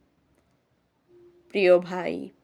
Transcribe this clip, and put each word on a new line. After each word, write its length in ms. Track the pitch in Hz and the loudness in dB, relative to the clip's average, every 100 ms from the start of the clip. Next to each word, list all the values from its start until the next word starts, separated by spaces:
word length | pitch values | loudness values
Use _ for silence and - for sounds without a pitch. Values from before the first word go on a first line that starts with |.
| _ _ _ _ _ _ _ _ _ _ _ - - _ _ | _ _ _ _ _ _ _ _ _ _ _ -20 -20 _ _
প্রিয় 300 | 202 180 175 | -2 4 4
ভাই, 500 | 180 180 165 - - - | 2 -8 -8 -10 -12 -18